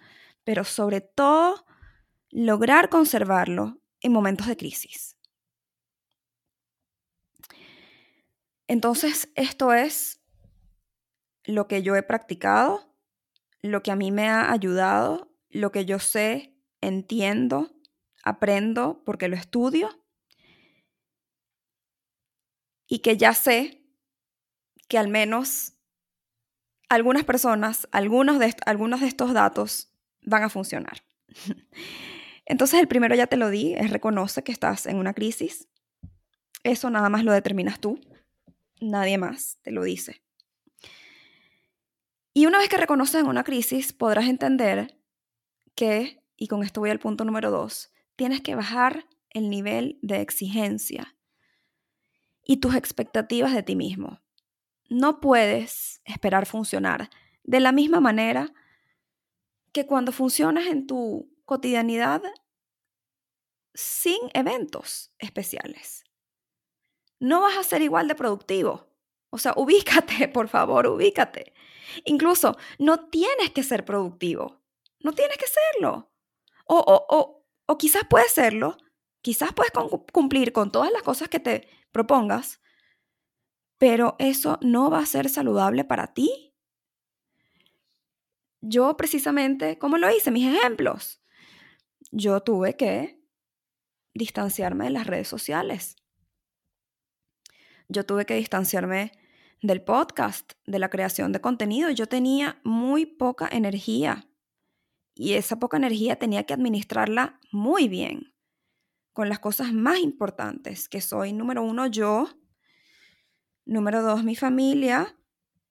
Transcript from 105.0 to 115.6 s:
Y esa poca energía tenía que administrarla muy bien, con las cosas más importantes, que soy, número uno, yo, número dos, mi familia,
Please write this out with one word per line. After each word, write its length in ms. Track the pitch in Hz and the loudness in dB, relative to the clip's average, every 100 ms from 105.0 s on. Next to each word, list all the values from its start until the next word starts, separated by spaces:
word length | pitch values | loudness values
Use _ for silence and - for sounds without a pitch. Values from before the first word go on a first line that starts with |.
| _ - | _ -10
Y 180 | 123 | -2
esa 240 | 202 196 226 | -2 -2 -4
poca 200 | 247 302 | -2 0
energía 400 | 262 220 226 - | 0 0 -2 -2
tenía 280 | 233 202 202 | -2 -4 -4
que 80 | |
administrarla 840 | 277 247 208 208 220 214 220 262 - _ | -2 -2 -2 -2 -2 0 0 -4 -6 _
muy 360 | 208 220 370 254 | -4 0 2 2
bien, 480 | 180 - - - _ _ _ _ _ _ _ _ | 0 -6 -8 -14 _ _ _ _ _ _ _ _
con 160 | - 208 | -6 -4
las 100 | 202 | -4
cosas 340 | 214 208 247 | -4 -4 -2
más 260 | 220 240 370 | 0 2 2
importantes, 880 | 320 285 202 - 107 - - 190 - | 0 -2 -6 -6 -10 -10 -12 -14 -12
que 120 | 196 | -10
soy, 320 | 190 220 196 | -6 -6 -6
número 300 | 208 240 247 | -6 -4 -4
uno, 240 | 226 226 262 | -4 -4 -4
yo, 420 | 214 208 214 320 - _ _ _ _ _ _ _ _ _ _ _ _ - | -2 0 0 -2 -6 _ _ _ _ _ _ _ _ _ _ _ _ -6
número 380 | 220 208 220 | -2 0 0
dos, 200 | 220 214 | 0 0
mi 120 | 226 226 | -2 -2
familia, 800 | 262 254 269 285 262 254 370 - _ _ _ _ | 0 2 2 2 2 0 -2 -8 _ _ _ _